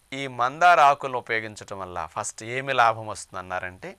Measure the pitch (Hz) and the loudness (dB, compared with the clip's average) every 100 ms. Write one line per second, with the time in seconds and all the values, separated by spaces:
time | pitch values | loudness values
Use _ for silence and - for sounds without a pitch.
0 | - 135 139 123 123 151 175 165 143 139 | -14 -10 -8 -4 -4 4 6 8 6 4
1 | 143 127 120 113 110 104 98 98 92 90 | -2 -6 -4 -4 -4 -14 -14 -12 -10 -8
2 | 80 - 104 - 113 127 139 131 117 113 | -8 -8 -10 -10 -10 -8 -2 2 4 2
3 | 110 98 - 95 92 92 90 92 170 | -8 -12 -12 -12 -8 -8 -8 -14 -18